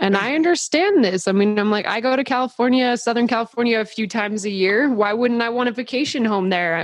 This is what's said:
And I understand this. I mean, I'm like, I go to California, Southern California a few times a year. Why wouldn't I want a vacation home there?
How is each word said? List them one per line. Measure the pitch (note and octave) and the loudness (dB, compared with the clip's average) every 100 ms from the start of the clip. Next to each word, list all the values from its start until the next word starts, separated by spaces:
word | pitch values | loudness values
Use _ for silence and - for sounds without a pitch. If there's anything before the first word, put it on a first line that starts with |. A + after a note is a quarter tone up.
And | F#3+ G3 | 0 0
I | G#3+ | 0
understand | D4+ E4 F4 - D4+ F#4+ G4+ | 0 2 0 0 0 2 2
this. | G#3 F#3 F#3 | 2 0 0
I | |
mean, | F#3+ G3+ G#3 | 2 2 2
I'm | G#3 | 0
like, | G#3 - | 0 -2
I | G#3 | -2
go | B3 C4 | 0 -2
to | |
California, | C#4 B3+ B3+ - A#3+ B3+ B3 A#3+ | 0 -2 -4 -2 2 2 2 0
Southern | - A#3 A#3 | -2 0 0
California | A#3 A3+ - A#3+ A3+ | 0 -4 -2 0 0
a | |
few | G#3+ - G#3+ | -2 -4 -4
times | A#3 G#3 G#3+ G3 | -2 -4 -4 -4
a | |
year. | G3 F#3 G#3 C#4+ | 0 2 2 2
Why | A3+ G#3 | 2 0
wouldn't | A3 B3 A#3 | 2 0 0
I | A#3 | -2
want | A#3+ B3 | 0 -2
a | |
vacation | A#3 A#3+ B3 C#4+ D4 | -2 -6 -4 -2 -2
home | A3+ G3+ F#3 | 0 0 0
there? | F3+ F3 E3 | 0 0 -2